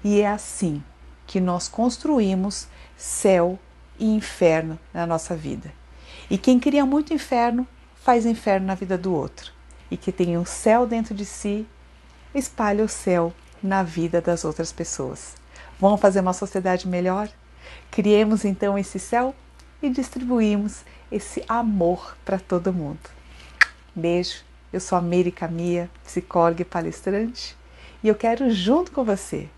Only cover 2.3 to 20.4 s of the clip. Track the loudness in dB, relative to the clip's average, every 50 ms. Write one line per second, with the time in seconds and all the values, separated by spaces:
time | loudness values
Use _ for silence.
2.3 | 2 0 -2 -2 -4 -8 -14 -14 -20 -20 -20 -20 -20 -14 -10 -8 -8 2 4 4
3.3 | 6 6 4 2 0 -6 -12 -20 -20 -20 -20 -20 -8 -2 0 0 0 0 -2 -6
4.3 | -2 4 4 4 6 4 0 -4 -8 -10 -14 -12 -6 -6 -2 -2 -2 -4 -2 -6
5.3 | -8 -6 -6 -8 -8 -8 -10 -16 -20 -20 -20 -20 -20 -20 -20 -20 -20 -20 -6 -4
6.3 | -4 2 4 6 6 6 4 4 2 4 2 4 2 0 0 0 -4 -4 -2 -2
7.3 | 0 2 2 2 0 -2 -4 -4 -10 -20 -20 -20 -20 -2 2 4 4 4 4 2
8.3 | 0 0 2 2 2 2 2 -2 -4 -4 -4 -4 -4 -2 0 -2 -2 -2 -2 -4
9.3 | -10 -14 -20 -20 -20 -20 -20 -20 -20 -20 -10 -10 -10 -6 -6 -6 -2 0 0 0
10.3 | 0 -2 -2 -4 -8 0 2 4 4 4 4 2 0 -4 -4 -4 -6 -10 -10 -10
11.3 | -12 -8 -4 -4 -4 -4 -6 -10 -16 -20 -20 -20 -20 -20 -20 -20 -20 -20 -20 -6
12.3 | -4 -4 -4 -4 -4 -2 0 2 2 2 0 -2 -2 -4 -2 0 2 2 2 0
13.3 | -4 -10 -20 -20 -14 -8 -4 0 0 0 0 0 -2 -2 -2 0 0 0 2 0
14.3 | -2 0 -2 -6 -4 -4 -6 -8 -6 -8 -8 -8 -6 -6 -6 -8 -8 -12 -16 -18
15.3 | -20 -20 -20 -20 -20 -20 -20 -20 -4 4 4 4 6 8 6 6 6 6 2 2
16.3 | 0 -2 -6 -4 -4 -2 0 2 0 0 0 -2 -2 0 0 0 0 -2 -4 -6
17.3 | -10 -18 -20 -20 -20 -20 -20 -20 -20 -20 -20 -6 -2 0 4 6 6 6 6 4
18.3 | 2 2 2 0 0 0 0 0 0 -2 -4 -4 -8 -10 -6 -2 0 0 0 -2
19.3 | -4 -10 -20 -20 -20 -20 -20 -20 -12 -4 -2 -2 0 -2 -4 -4 -6 -8 -2 0
20.3 | 2 2